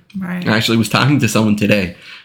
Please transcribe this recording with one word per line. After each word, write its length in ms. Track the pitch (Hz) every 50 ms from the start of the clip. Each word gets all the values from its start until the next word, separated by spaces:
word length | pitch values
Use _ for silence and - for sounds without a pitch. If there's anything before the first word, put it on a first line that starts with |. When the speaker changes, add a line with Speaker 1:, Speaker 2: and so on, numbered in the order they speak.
| _ _ - 196
Speaker 1:
Right. 300 | 185 175 180 180 180 110
Speaker 2:
I 80 | 107
actually 220 | 110 113 113 117 113
was 120 | 107 -
talking 300 | - 107 123 135 147 127
to 80 | 104 107
someone 280 | - 107 110 107 104 104
today 380 | 104 104 107 104 92 87 90 - - - - -